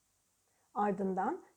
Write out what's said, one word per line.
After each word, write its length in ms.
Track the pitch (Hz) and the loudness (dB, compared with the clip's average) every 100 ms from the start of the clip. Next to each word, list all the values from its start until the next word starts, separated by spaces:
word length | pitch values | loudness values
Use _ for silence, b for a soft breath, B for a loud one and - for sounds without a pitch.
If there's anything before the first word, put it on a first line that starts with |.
| _ _ _ _ _ _ _ | _ _ _ _ _ _ _
Ardından 720 | - 208 190 190 185 214 370 B | -2 0 0 0 0 0 -2 B